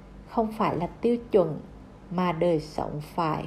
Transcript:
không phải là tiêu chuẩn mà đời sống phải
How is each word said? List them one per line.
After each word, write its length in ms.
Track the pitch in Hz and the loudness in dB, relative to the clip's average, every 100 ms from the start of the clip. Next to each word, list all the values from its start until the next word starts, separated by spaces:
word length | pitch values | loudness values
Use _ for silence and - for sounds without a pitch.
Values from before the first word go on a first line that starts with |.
| - - - | -18 -18 -4
không 220 | - 220 | -2 -2
phải 240 | 220 180 - | 0 0 2
là 120 | 175 | -2
tiêu 300 | - 233 240 - | 0 2 2 4
chuẩn 280 | 202 165 147 - - - - - | 4 4 0 -10 -18 -18 -20 -4
mà 200 | 175 180 | 0 0
đời 280 | 160 175 156 | 2 4 2
sống 420 | 151 - - 151 | 0 -4 -4 -6
phải 440 | - - 160 - | -6 -2 0 0